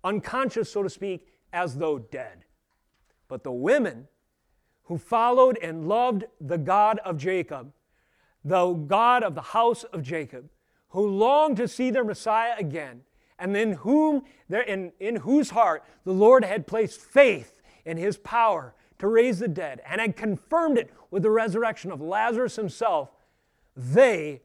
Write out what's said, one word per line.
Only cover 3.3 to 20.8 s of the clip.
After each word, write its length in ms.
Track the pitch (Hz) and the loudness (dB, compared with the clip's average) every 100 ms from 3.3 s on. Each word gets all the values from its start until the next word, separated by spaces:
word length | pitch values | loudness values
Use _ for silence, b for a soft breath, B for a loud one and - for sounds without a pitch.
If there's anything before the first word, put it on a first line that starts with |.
| 131 | -12
the 80 | 139 | -10
women 560 | 123 147 285 214 117 135 _ _ _ _ _ _ _ | -4 0 2 0 -6 -18 _ _ _ _ _ _ _
who 140 | - 170 | -12 -12
followed 600 | - 233 233 247 262 233 | -4 0 2 6 6 4
and 260 | 165 165 160 | -4 -6 -2
loved 360 | 220 247 208 220 - | 0 0 -2 -6 -12
the 180 | 143 170 | -6 -4
God 420 | 143 196 208 220 | 0 2 4 2
of 140 | 190 160 | -4 -6
Jacob, 560 | 156 185 170 143 127 _ _ _ _ _ _ _ | -2 -4 -4 -10 -16 _ _ _ _ _ _ _
the 300 | 143 185 180 | -2 2 2
God 500 | 175 147 196 233 247 | 0 -2 2 4 4
of 120 | 214 151 | 0 -6
the 60 | |
house 420 | 135 214 233 233 | -4 0 2 0
of 180 | - 175 | -6 -12
Jacob, 480 | 131 165 143 127 135 _ _ _ _ | -8 -8 -8 -14 -20 _ _ _ _
who 180 | 185 208 | -2 -2
longed 500 | 196 233 294 311 214 | 2 4 4 4 2
to 100 | 240 | -2
see 240 | - 254 | -2 -2
their 120 | 247 | 0
Messiah 520 | 226 196 - 220 233 220 | -2 -4 -2 0 0 -4
again, 440 | 170 156 143 123 _ _ _ - | -6 -8 -10 -16 _ _ _ -10
and 160 | 185 202 | -4 -2
in 180 | 220 | -2
whom, 500 | 175 190 294 311 285 B B - | -2 0 2 4 0 B B -6
their, 120 | 190 | -4
in, 300 | 233 196 180 - | -4 -6 -8 -10
in 180 | 196 233 | -6 -6
whose 340 | 143 277 269 | 0 0 2
heart 320 | 226 208 156 b b | 2 2 0 b b
the 80 | - | -4
Lord 320 | 185 214 262 | 4 8 8
had 240 | 208 208 - | 6 -2 -4
placed 320 | 220 214 - | -2 -4 -6
faith 640 | - - 269 175 117 _ b b - | 2 6 6 4 -6 _ b b -12
in 120 | 165 | -6
his 200 | 190 - | -4 -6
power 580 | - 226 226 175 131 b b - | -4 0 2 0 -4 b b -6
to 80 | 196 | 2
raise 320 | 226 247 190 | 4 4 2
the 80 | 226 | -4
dead, 340 | 151 160 131 - | -6 -8 -10 -8
and 120 | 185 | -4
had 160 | 226 - | -4 -4
confirmed 640 | 220 196 - 320 330 | -4 -6 -2 0 2
it 140 | 269 | 0